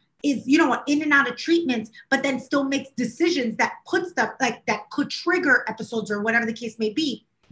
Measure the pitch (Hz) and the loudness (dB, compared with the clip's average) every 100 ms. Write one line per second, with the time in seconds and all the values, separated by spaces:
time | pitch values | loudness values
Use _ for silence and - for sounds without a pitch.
0 | _ _ 285 254 220 311 302 233 - 294 | _ _ -2 0 2 4 4 2 0 0
1 | 311 277 247 247 - 339 330 233 214 - | 4 4 4 -2 0 2 2 -2 -4 -12
2 | - 269 277 262 - 285 269 277 - - | -2 0 0 -4 -2 0 0 -2 -4 -6
3 | 226 - 339 285 233 - 233 - - 359 | -6 0 0 2 -2 0 -2 -4 -4 -4
4 | 349 - 220 - 254 226 - 208 - - | -2 -2 -2 -2 -2 -2 -4 -4 -4 -6
5 | - - 339 359 277 247 - 208 - 226 | -4 -4 0 2 4 2 2 -8 -6 -6
6 | 190 208 214 233 226 226 233 226 214 208 | -4 -2 0 0 0 -4 -8 -4 -2 0
7 | 302 214 _ _ - | -2 -4 _ _ -20